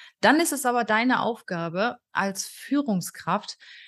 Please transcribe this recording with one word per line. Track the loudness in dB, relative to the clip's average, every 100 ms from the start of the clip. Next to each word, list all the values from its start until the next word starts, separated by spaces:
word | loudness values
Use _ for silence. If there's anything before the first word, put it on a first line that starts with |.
| -20 _
Dann | 4 6
ist | 2
es | 0 0
aber | 0
deine | 2 2 4 2
Aufgabe | 0 -4 -6 -4 -4 -2 -2 -4 _
als | -2 -2 -4 -10
Führungskraft, | -10 -4 -2 0 -2 -2 -8 -4 -4 -4 -16 -18 -20